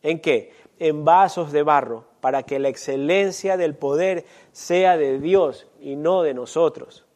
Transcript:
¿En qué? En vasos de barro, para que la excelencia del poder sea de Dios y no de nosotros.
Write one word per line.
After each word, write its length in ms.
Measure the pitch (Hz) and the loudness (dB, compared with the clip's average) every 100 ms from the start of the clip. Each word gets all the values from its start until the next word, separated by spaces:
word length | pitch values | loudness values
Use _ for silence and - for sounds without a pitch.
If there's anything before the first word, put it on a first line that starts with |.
¿En 180 | 151 160 | -2 -2
qué? 320 | 160 123 - - _ _ | 0 0 -2 -20 _ _
En 260 | 160 151 | -2 0
vasos 480 | 151 180 190 - 151 | 4 4 4 0 -2
de 100 | 147 | 0
barro, 440 | 151 143 123 113 - _ | 4 2 0 -10 -14 _
para 220 | 131 135 | -2 -2
que 160 | 131 135 | -4 -4
la 100 | 139 | -2
excelencia 880 | 131 - 135 143 190 196 175 196 185 | -4 -6 -4 0 0 0 -4 -4 -2
del 180 | 165 | -2
poder 500 | 147 143 143 190 175 - - _ | -2 -2 0 0 -4 -10 -20 _
sea 440 | - - 175 185 170 | -20 -2 2 4 4
de 220 | 139 135 | 0 -2
Dios 480 | 151 190 156 - - _ | 2 2 2 -4 -20 _
y 160 | 147 139 | -14 -4
no 260 | 156 190 | 0 0
de 120 | 160 | 0
nosotros. 720 | 127 123 160 160 - 127 - _ | -4 -6 0 0 -2 -20 -20 _